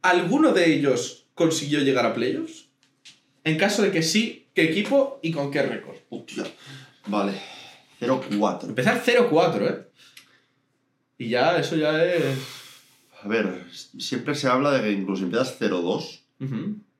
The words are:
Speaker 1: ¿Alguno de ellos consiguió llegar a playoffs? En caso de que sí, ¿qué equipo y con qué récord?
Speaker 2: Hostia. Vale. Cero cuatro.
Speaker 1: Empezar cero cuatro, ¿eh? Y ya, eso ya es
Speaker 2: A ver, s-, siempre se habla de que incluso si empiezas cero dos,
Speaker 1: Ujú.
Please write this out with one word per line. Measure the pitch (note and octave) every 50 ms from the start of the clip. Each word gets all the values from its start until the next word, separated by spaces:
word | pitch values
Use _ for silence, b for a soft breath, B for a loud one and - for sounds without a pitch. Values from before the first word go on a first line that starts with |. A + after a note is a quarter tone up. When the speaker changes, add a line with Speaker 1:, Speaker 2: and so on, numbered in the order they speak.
| -
Speaker 1:
¿Alguno | F#3 F3+ F3 E3 E3 A3+ C#4+ D#4 - F#3+
de | F#3 F3 E3 D3+
ellos | C#3 C#3 C#3 B2+ A#2+ - - - - _ _ _
consiguió | - E3+ D#3+ D#3 - D3 C#3+ D3 D3
llegar | C#3+ C#3 B2+ A#2+ A#2
a | A2+ A2+
playoffs? | A#2 A#2 B2+ - - E4 - - - - _ _ _ _ _ _ _ _ - - _ _ _ _ _ _
En | D#3+ D#3+ D#3+
caso | G3 G#3+ - - G#3
de | F#3
que | - E3 D#3+
sí, | D#3+ - - A#3 A3 - - _ _ _
¿qué | - D#3+
equipo | D#3+ D#3+ G3 G#3 - C4+ C#4 C4 - - - -
y | E3 D#3
con | D3 C#3+ C#3
qué | C#3 D3 C3+
récord? | - - - - - - - _ _
Speaker 2:
Hostia. | A#2+ - - - - - - - - B B B C3+ B B B B _ _
Vale. | - G2+ G#2 G2 G2+ G2 G2 B B B B B B B B B B B B
Cero | B2 A#2+ C3+ B2+ - - G2+ G#2
cuatro. | G#2+ G2+ - - - -
Speaker 1:
Empezar | - B2+ B2+ G#3 - - -
cero | - A#3+ C4 G#3+ -
cuatro, | D3+ D#3+ F3+ - - G#2 - E3+
¿eh? | - - - - b b b b b b b b b b b b b b _ _ _ _ _ _ _ _ _ _ _ _
Y | B2 A2
ya, | A#2 A#2+ C3+ D#3+ F3+ E3
eso | - - F3
ya | D#3+ D3+ D3+ D#3 D#3 E3
es | F3+ F3+ E3 D3 C3+ C3+ C3 B B B B B B B B B B B B B _ _ - -
Speaker 2:
A | G2+
ver, | A2 A2+ G#2 F#2+ F2+ F2 - - -
s-, | - - - - -
siempre | - - C3 B2 - - C#3+
se | C#3 -
habla | C3 B2 C3 C#3 D3
de | C#3 C3 G#2+
que | G#2+ G2+
incluso | G2 F#2+ F#2 F#2+ F#2
si | F#2+
empiezas | F2 E2 A#2 C3 C3 - -
cero | A#2 G#2 F#2 F2+
dos, | E2+ A2+ - - - - - - _ _ _ _
Speaker 1:
Ujú. | C3+ C3+ - G#2+ D#3+ G3+ G#3+ - - _ _ _